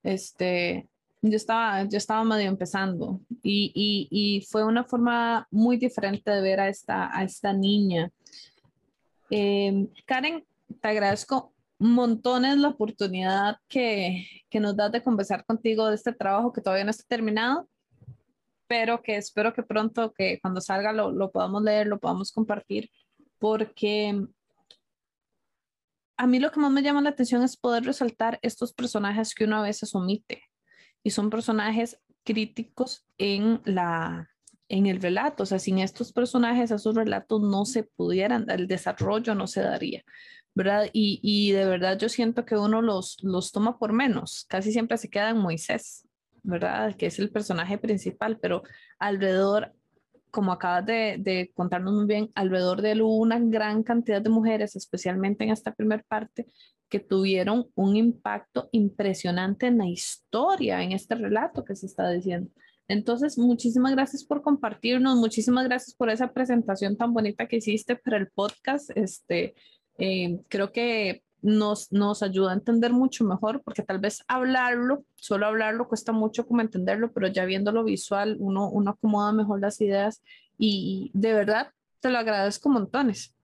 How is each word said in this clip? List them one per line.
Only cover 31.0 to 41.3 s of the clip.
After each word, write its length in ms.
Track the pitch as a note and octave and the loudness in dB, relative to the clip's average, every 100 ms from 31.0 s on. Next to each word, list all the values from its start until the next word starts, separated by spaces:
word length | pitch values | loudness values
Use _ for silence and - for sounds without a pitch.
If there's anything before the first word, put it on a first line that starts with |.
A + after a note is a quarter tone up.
y 60 | G#3 | -4
son 200 | G#3 G#3+ | -2 -2
personajes 680 | A3 A#3 A3 G#3 A3 A#3 - _ _ | -2 -2 -2 0 -2 -4 -8 _ _
críticos 840 | - A3 G#3+ - A#3 - B3+ - _ - | -4 -2 -4 -8 -14 -6 -6 -6 _ -4
en 420 | G3+ G3+ G#3+ A3+ | -2 0 2 0
la, 640 | - F#3 F3 E3 E3 E3+ D#3+ _ - _ _ | 0 0 0 -2 -4 -8 -14 _ -20 _ _
en 180 | G3 G3 | 2 2
el 140 | F#3 | 2
relato. 440 | F3+ F#3+ C#4+ D4 | 0 0 -2 -2
O 20 | G3 | -2
sea, 140 | F#3+ | -2
sin 180 | G3 F#3+ | 0 0
estos 340 | F#3+ - A#3+ | 0 -4 -4
personajes, 600 | - B3 B3+ A#3+ A#3+ A#3+ | -2 0 2 4 2 2
esos 240 | G#3 A3 A3 | 0 0 2
relatos 440 | G#3+ G3 - A3 | 0 -2 0 2
no 240 | G#3 G3 G#3+ | 2 2 0
se 180 | A#3+ | -2
pudieran, 640 | A3 - F3 F#3 G3+ A#3+ G#3 | -4 -4 0 2 2 0 -2
el 160 | F#3 F3+ | -4 -2
desarrollo 680 | F#3 - - F#3+ G#3+ A#3 G3+ | -2 -4 -4 -2 -2 -2 -2
no 100 | F#3+ | -2
se 160 | - | -2
daría, 400 | F#3+ - - - _ - - - _ - | -2 -2 -6 -8 _ -20 -20 -20 _ -2
¿verdad? 340 | F#3+ G#3 G#3+ | 2 2 0
Y, 280 | A3 G#3 G3 | 2 0 0
y 300 | G#3+ | 0